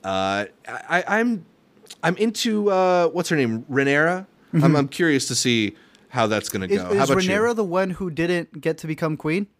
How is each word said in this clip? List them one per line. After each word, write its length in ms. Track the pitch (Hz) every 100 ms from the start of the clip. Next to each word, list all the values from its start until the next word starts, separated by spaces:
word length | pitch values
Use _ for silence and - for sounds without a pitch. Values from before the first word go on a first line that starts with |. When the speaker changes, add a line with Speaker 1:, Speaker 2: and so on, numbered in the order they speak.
| 95
Speaker 1:
Uh, 400 | 95 95 98 101 _ -
I, 140 | 120 -
I, 300 | 170 - 208
I'm, 260 | 240 220 - _ _ _ - -
I'm 140 | 160 180
into, 540 | 220 214 233 214 202
uh, 380 | 185 185 180 170
what's 180 | 175 170
her 80 | 160
name, 280 | 120 113 131
Rhaenyra? 560 | 135 139 143 160 180 190 _ _
Speaker 2:
Mm-hmm. 100 | 170
Speaker 1:
I'm, 120 | 160 147
I'm 100 | 139
curious 400 | - 170 139 -
to 80 | 120
see 400 | 127 117 104 - - _ _
how 180 | 127 110
that's 200 | 107 -
gonna 180 | 104 92
Speaker 2:
Is, 100 | 98
Speaker 1:
go. 20 | 90 -
How 60 |
Speaker 2:
is 60 | 135
Speaker 1:
about 140 | 135
you? 60 | 185
Speaker 2:
Rhaenyra 260 | 196 233 226
the 80 |
one 260 | 196 180 190
who 200 | 175 185
didn't 500 | 151 170 175 160 151
get 160 | 160 160
to 80 | 160
become 280 | 156 160 156
queen? 320 | 151 170 202